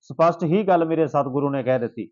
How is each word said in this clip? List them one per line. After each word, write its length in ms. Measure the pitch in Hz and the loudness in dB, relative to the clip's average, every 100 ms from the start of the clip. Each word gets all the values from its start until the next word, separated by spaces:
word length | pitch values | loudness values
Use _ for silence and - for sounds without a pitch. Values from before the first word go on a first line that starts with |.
ਸਪਸ਼ਟ 420 | - 120 165 170 | -12 0 2 2
ਹੀ 200 | 170 185 | 0 0
ਗੱਲ 220 | 196 180 165 | 2 2 2
ਮੇਰੇ 220 | 160 156 | 0 0
ਸਤਿਗੁਰੂ 420 | 147 139 131 143 | 0 -2 -2 -2
ਨੇ 140 | 139 | -2
ਕਹਿ 160 | 120 131 | 0 0
ਦਿੱਤੀ, 300 | 113 - 101 | -2 -6 -14